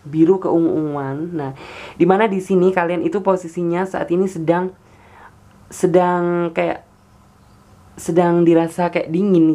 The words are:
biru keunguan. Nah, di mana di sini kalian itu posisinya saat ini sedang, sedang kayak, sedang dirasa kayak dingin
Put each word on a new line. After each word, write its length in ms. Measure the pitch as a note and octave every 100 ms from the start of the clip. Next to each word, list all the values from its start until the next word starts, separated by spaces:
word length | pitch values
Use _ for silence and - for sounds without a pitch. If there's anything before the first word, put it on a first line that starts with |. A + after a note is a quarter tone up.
| D3+
biru 320 | D#3 D#3+ F#3+
keunguan. 960 | F3+ E3+ E3 D#3 D3+ C#3+ C3+ C#3 E3+
Nah, 240 | E3+ C#3 C3+ - - - -
di 80 | F3
mana 240 | F#3+ A3
di 80 | F#3+
sini 320 | F#3 F#3+ F#3
kalian 320 | F#3 E3+ F3
itu 160 | E3+ G#3
posisinya 640 | F#3+ F#3 F3 E3+ F3 E3+
saat 320 | F#3+ - -
ini 160 | F3 G3
sedang, 400 | F3 D#3+ E3+ F#3 F#3 _ _ - - - - _ _ -
sedang 880 | - F#3 E3+ F3+ F3+ F3 F3 E3+
kayak, 320 | E3+ E3+ - - _ _ _ _ _ _ _ _ - - -
sedang 480 | - E3+ F3 E3+ E3+
dirasa 480 | E3 E3 - F3
kayak 160 | F3 -
dingin 400 | E3 G3+ F3+ D#3+